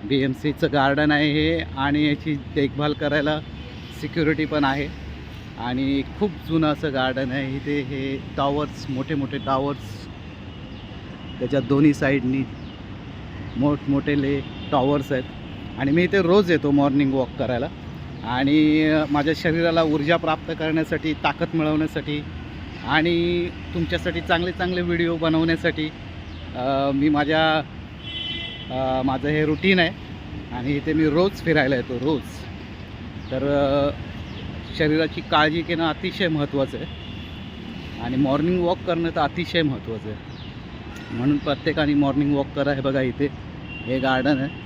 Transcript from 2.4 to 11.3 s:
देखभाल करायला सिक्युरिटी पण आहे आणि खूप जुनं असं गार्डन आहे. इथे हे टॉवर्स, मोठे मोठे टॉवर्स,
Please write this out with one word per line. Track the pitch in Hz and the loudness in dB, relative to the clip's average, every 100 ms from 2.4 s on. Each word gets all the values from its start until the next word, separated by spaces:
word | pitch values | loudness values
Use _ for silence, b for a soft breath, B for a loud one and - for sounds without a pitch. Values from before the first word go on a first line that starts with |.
| 127 151 | -4 -2
देखभाल | 139 127 147 | -2 0 -2
करायला | 147 147 147 143 151 - - - - - - | 0 0 0 0 -2 -6 -14 -14 -14 -14 -10
सिक्युरिटी | 151 170 156 151 151 | -6 0 0 0 0
पण | 151 | 2
आहे | 139 139 147 - - - - - - - | 2 0 -4 -8 -12 -12 -12 -14 -14 -8
आणि | 117 127 135 139 131 - | -4 -2 0 0 -2 -4
खूप | 208 156 - | -4 -4 -2
जुनं | 160 156 | 0 2
असं | 147 156 | 0 -2
गार्डन | 131 131 131 135 | 0 0 0 -2
आहे. | 131 135 135 | -2 -4 -6
इथे | 127 143 | -2 -4
हे | 127 139 135 135 - - | -2 -6 -4 -6 -8 -2
टॉवर्स, | 139 143 147 - - | 0 0 -2 -6 -6
मोठे | 127 135 156 | -6 -2 -2
मोठे | 135 139 | -2 -4
टॉवर्स, | 113 135 143 139 - - - - - - - - - - - - - - - | 0 0 0 -4 -8 -12 -14 -14 -14 -14 -14 -14 -14 -14 -14 -14 -14 -14 -12